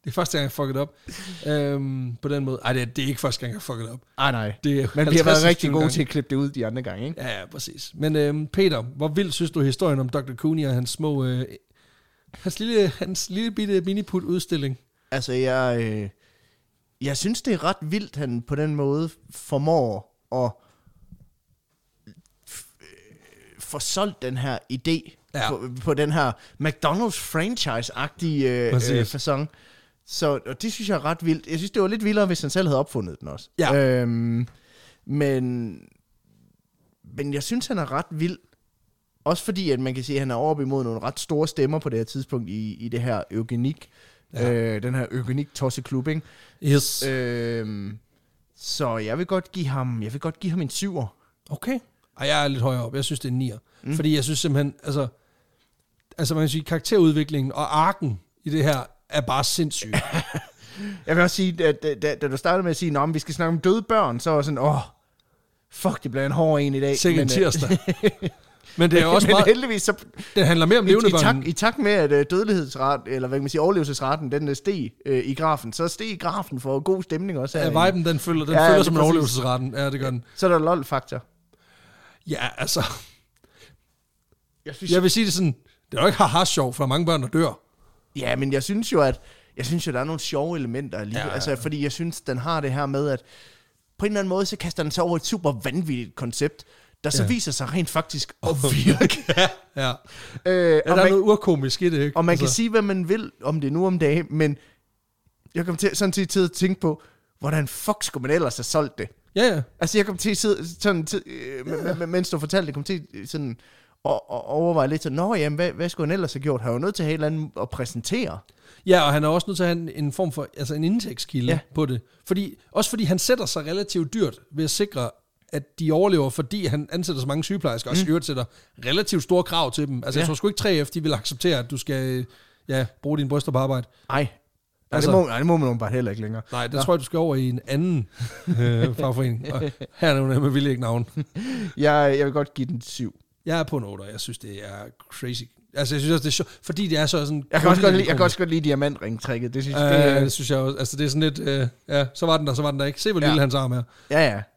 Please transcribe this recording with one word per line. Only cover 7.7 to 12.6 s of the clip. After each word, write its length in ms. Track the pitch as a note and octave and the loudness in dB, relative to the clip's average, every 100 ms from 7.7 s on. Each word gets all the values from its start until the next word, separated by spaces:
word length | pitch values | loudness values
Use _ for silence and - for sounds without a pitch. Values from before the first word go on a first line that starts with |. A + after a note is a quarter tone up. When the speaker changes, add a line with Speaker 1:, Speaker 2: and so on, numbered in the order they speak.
| - - | -12 -16
Speaker 1:
Men, 220 | D#3 D#3 D#3 | -4 0 2
øhm, 300 | D3 D3+ D3+ | 2 0 -2
Peter, 360 | - G3 C3+ | 2 2 2
hvor 260 | A#2+ C#3 D3+ | -6 -4 -2
vild 240 | D3+ F#3+ | 0 -2
synes 180 | - E3+ | -2 -2
du, 100 | E3+ | 2
historien 380 | C3+ B2+ F3 C#3 | 2 2 0 2
om 80 | B2+ | 0
doktor 260 | C#3+ C3 | -4 -6
Cooney 320 | A#2+ D#3 D#3+ C#3+ | -2 0 0 0
og 80 | |
hans 160 | B2+ B2 | 0 -2
små, 340 | - D#3 C#3+ | -4 -2 0
øh, 200 | B2+ B2+ C3 - _ _ _ _ _ _ _ | 0 -2 -4 -12 _ _ _ _ _ _ _
hans 260 | - F#3 - | -10 -8 -4